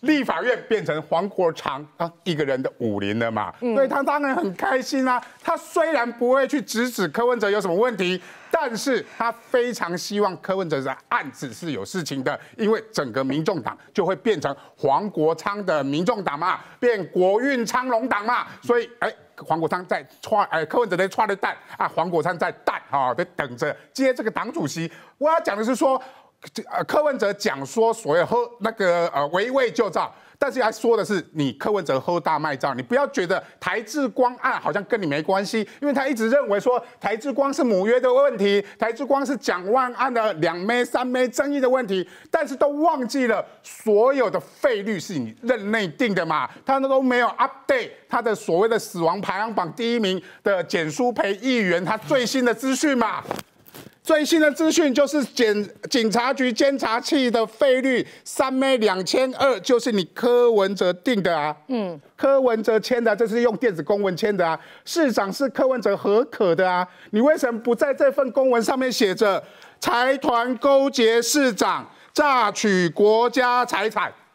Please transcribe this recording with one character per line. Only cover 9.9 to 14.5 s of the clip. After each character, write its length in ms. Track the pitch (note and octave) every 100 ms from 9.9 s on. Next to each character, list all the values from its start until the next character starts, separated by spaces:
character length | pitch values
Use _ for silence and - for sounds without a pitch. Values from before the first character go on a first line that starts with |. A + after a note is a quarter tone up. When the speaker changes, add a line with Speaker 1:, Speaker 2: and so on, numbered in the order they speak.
| F3
Speaker 1:
希 240 | - G3+
望 160 | G#3 F3
柯 140 | -
文 140 | F#3+ F#3
哲 120 | C#3+
的 120 | C3+ C3 _
案 200 | A#3 D3
子 200 | - C#3
是 200 | A2 E3+
有 100 | A#2+
事 220 | G2 F#3+
情 180 | D#3 C#3
的， 160 | C3 C#3 - -
因 120 | G#3+
为 100 | A3 A3
整 180 | - C#3
个 140 | A2+
民 180 | C3+ C#3
众 180 | D#3 F#3
党 140 | A2+ - -
就 120 | -
会 100 | F3
变 240 | F#3 A3+ F#3+
成 160 | C#3